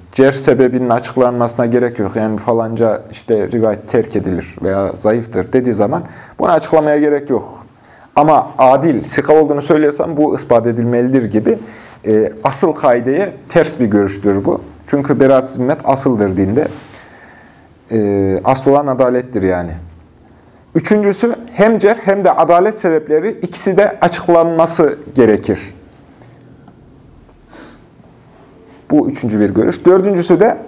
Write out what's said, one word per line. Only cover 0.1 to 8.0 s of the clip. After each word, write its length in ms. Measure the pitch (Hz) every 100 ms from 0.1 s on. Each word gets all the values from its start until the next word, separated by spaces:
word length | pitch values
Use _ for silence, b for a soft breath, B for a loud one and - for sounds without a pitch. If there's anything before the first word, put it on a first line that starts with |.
Cerh 220 | - 135
sebebinin 560 | 139 151 135 131 127 127
açıklanmasına 760 | 117 120 - 123 123 117 117 120
gerek 340 | 120 120 120
yok. 160 | 98 113
Yani 220 | 110 107
falanca 640 | 113 113 113 113 113 104 -
işte 400 | - - 110 95
rivayet 380 | 117 110 101 -
terk 260 | 165 - 104
edilir 400 | 92 87 - -
veya 240 | 95 98 98
zayıftır 640 | - 107 117 113 107 -
dediği 200 | 131 123
zaman 300 | 107 107 147 - B B B
bunu 120 | -
açıklamaya 480 | 165 156 160 151 147
gerek 300 | 147 143 143
yok. 360 | 117 - - - b b b